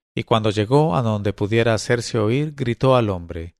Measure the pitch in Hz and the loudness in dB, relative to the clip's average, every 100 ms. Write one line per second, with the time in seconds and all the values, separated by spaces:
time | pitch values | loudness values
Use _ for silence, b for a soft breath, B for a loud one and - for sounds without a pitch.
0 | _ 117 - 113 107 104 104 139 160 165 | _ -8 0 0 2 0 2 2 2 0
1 | 113 107 101 - 101 117 117 107 - 120 | 0 -2 -2 -4 0 2 2 0 0 -2
2 | - 117 104 135 156 143 120 113 131 127 | -2 -2 0 0 -2 -4 -4 0 4 4
3 | 107 90 85 85 82 _ | 2 -2 -8 -12 -12 _